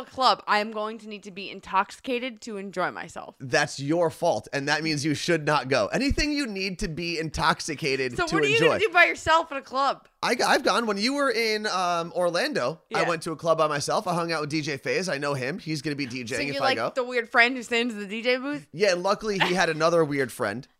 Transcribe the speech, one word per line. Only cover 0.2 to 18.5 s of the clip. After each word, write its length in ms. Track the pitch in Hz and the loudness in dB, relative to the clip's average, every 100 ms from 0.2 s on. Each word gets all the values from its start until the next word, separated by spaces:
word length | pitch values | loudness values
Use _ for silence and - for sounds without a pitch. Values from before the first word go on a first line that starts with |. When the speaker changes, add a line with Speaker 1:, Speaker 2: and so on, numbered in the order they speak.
| 254 196 - | 4 4 2
Speaker 1:
I 120 | 208 | 0
am 140 | 214 | 0
going 260 | 214 214 226 | -4 -6 -8
to 100 | 214 | -12
need 140 | 208 | -14
to 80 | 208 | -14
be 200 | 185 190 | -12 -12
intoxicated 920 | 196 - 190 202 - - 247 254 220 | -12 -4 0 0 -4 -4 -4 -4 -10
to 160 | - 202 | -10 -10
enjoy 320 | 196 185 165 | -8 -4 -4
myself. 440 | 101 120 - 71 - | -4 -10 -12 -14 -12
Speaker 2:
That's 400 | 131 147 151 - | -2 0 0 -2
your 300 | 139 165 165 | -2 2 2
fault, 360 | - 170 120 - | 2 0 0 -2
and 160 | 139 139 | -4 0
that 140 | 151 | 0
means 240 | 160 151 151 | 0 -2 0
you 80 | |
should 320 | 143 - 165 147 | 0 0 0 2
not 220 | 151 131 | 0 2
go. 160 | 131 104 | 2 2
Anything 460 | 190 277 - 302 | 2 0 0 0
you 120 | 294 269 | 0 -2
need 340 | 196 196 180 | -4 -6 -4
to 80 | 202 | -6
be 300 | 156 170 165 | -4 -4 -4
intoxicated 960 | 160 156 160 170 - 143 151 135 131 | -4 0 2 2 -2 -4 -2 0 0
Speaker 1:
So 120 | 120 339 | -2 0
Speaker 2:
to 80 | |
Speaker 1:
what 100 | 165 | 2
are 20 | 143 | 4
you 100 | - | 4
Speaker 2:
enjoy. 100 | - | 4
Speaker 1:
gonna 140 | 214 | 4
do 100 | 392 | 4
by 160 | 349 330 | 6 6
yourself 440 | 330 - 320 320 | 4 2 2 2
at 60 | 277 | -6
a 60 | |
club? 440 | - 254 277 208 - _ | -6 0 0 0 -6 _
Speaker 2:
I, 140 | 180 247 254 | 0 2 4
I've 180 | 277 | 4
gone. 200 | 240 190 | 4 2
When 140 | 233 202 | 2 0
you 160 | 226 | 0
were 160 | 285 277 | 2 0
in, 360 | 226 226 214 214 | 2 0 0 -2
um, 460 | 175 175 175 170 | 0 0 0 -2
Orlando, 680 | 160 180 170 254 220 123 165 - | 0 0 2 0 0 -2 -4 -4
I 60 | 156 | -2
Speaker 1:
Yeah. 80 | 170 | 0
Speaker 2:
went 140 | 165 | 0
to 80 | 170 | -4
a 40 | 151 | -2
club 200 | 165 160 | 2 4
by 120 | 156 | 4
myself. 380 | 147 143 156 196 | 2 0 -2 0
I 60 | |
hung 200 | 170 170 | 0 0
out 100 | 160 | -2
with 80 | 151 | -2
D 100 | 156 | -2
J 160 | 147 135 | -2 -4
Faze. 320 | 139 139 185 | -2 -2 0
I 80 | 143 | -2
know 160 | 147 | -2
him. 260 | 143 123 175 | -2 -4 -6
He's 220 | - 156 | -6 -6
gonna 160 | 151 143 | -4 -4
be 80 | |
D 200 | 135 127 | -4 -6
J 100 | 117 | -6
ing 60 | 127 | -4
Speaker 1:
So 40 | - | -4
you 40 | 196 | 0
Speaker 2:
if 40 | |
Speaker 1:
like 120 | - | 0
Speaker 2:
I 20 | 262 123 | 0 0
go. 40 | |
Speaker 1:
the 100 | - | -2
weird 260 | 247 254 233 | -2 -2 0
friend 260 | 247 233 262 | 4 4 2
who 60 | |
stands 320 | 226 233 247 | -2 0 0
in 60 | 208 | -4
the 60 | 202 | -8
D 140 | 220 | -4
J 160 | 233 254 | 0 0
booth? 300 | 262 | -2